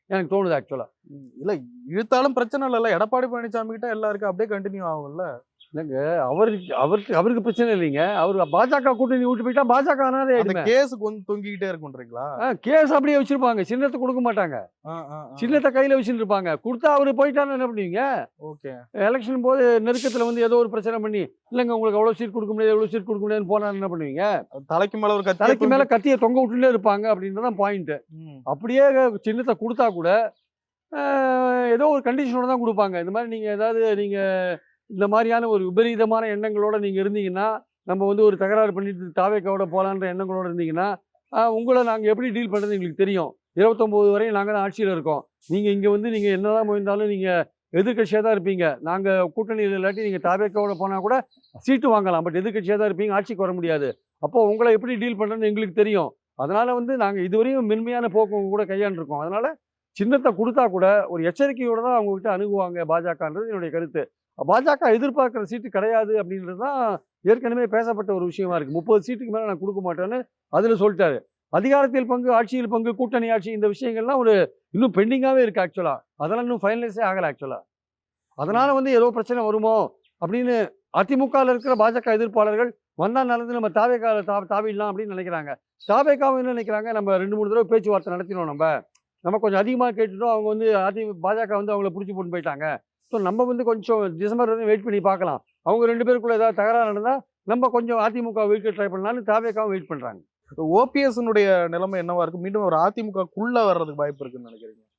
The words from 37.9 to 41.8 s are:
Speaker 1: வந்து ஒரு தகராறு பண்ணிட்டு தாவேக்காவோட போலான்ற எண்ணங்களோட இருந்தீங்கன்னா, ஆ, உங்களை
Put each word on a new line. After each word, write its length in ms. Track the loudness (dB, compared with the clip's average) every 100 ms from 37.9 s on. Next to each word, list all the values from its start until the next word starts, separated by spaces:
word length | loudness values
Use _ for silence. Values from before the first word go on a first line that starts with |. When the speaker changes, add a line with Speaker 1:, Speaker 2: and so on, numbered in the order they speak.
| -2 0
Speaker 1:
வந்து 180 | 4
ஒரு 120 | 4 4
தகராறு 340 | 0 2 2
பண்ணிட்டு 360 | 0 -6 -8 -6 0
தாவேக்காவோட 500 | 0 0 -2 -2 -2
போலான்ற 400 | 0 0 -2 -4
எண்ணங்களோட 380 | -4 -4 -4 -4
இருந்தீங்கன்னா, 400 | -2 -2 -2 -2 -4 _ _ -6
ஆ, 60 | 0 0
உங்களை 280 | 0 2 2